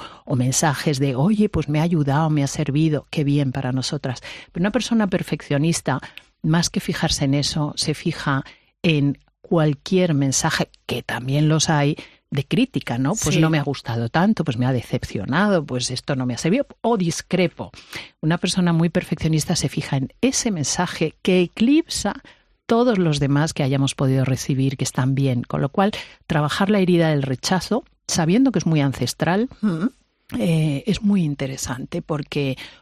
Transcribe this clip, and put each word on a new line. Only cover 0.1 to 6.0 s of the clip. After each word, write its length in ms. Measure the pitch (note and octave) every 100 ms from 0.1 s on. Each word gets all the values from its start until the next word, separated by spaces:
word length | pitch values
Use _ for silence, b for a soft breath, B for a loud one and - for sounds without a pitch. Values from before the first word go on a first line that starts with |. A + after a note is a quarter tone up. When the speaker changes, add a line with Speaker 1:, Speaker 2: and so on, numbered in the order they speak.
| B
Speaker 1:
o 120 | B B2+
mensajes 600 | B2+ B2+ D#3+ C3+ - C3+
de, 160 | C#3+ B2
"Oye, 320 | D#3+ G#3 G#3
pues 200 | D#3+ D3
me 120 | D3+
ha 20 |
ayudado, 480 | E3+ E3+ C#3+ C#3 D#3+
me 120 | D3+
ha 20 | C#3
servido, 600 | - C#3+ C#3 D#3+ D3 -
qué 140 | -
bien 280 | C#3+ C#3+ C#3
para 200 | C3 C3
nosotras". 480 | C3 B2 D3 C3+ B2 B B B
Pero 100 | -
una 80 | F#3+
persona 380 | B3 G#3+ A3+ G#3
perfeccionista, 920 | F3+ - D3+ - C#3+ D#3 E3 - C3